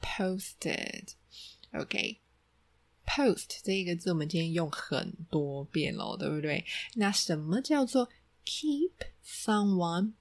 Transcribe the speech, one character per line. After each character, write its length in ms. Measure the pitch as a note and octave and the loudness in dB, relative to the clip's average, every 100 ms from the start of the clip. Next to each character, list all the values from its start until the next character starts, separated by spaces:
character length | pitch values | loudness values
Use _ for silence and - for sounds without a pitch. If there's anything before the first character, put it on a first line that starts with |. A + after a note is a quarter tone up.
posted. 1080 | - - F#3 F#3 - - E3 - - - - - _ - - - - | -6 -2 0 -2 -6 -6 -2 -2 -4 -8 -12 -18 _ -18 -18 -20 -10
OK，post 1900 | - - G3 - A3 _ _ _ _ _ _ _ _ - - C4+ - - - | -6 -4 -2 -2 -4 _ _ _ _ _ _ _ _ -4 2 4 2 -2 -6
这 220 | - G3 | -2 0
个 100 | F3 | 0
字 160 | E3+ F#3 | 0 2
我 40 | |
们 120 | E3 D3+ | 2 2
今 140 | E3+ | 0
天 120 | E3 | 2
用 180 | E3+ D#3 | 0 0
很 420 | - - C#3 - - E3 | -2 -2 -2 -2 -8 -2
多 340 | D#3 C#3+ C#3 | 0 0 -4
遍 300 | C#3+ D#3 C#3+ | -4 0 0
咯， 220 | - - - | -2 -6 -4
对 140 | D3+ | -2
不 100 | D3+ | -2
对？ 240 | D3+ - - - - | -2 -2 -4 -8 -6
那 180 | A3+ G3+ | 0 2
什 260 | G3+ - D#3 | 2 0 0
么 220 | D#3 G3+ | 0 0
叫 240 | C4+ D4 | 4 4
做 240 | B3+ C4 A#3+ - _ _ - | 4 4 2 -4 _ _ -8
keep 460 | - D4+ C#4+ F4+ - - - | -2 0 2 0 -2 -12 -12
someone 880 | - - - G#3 G#3 F#3 E3+ E3+ G#3+ - | -14 -4 2 4 4 4 2 2 0 -2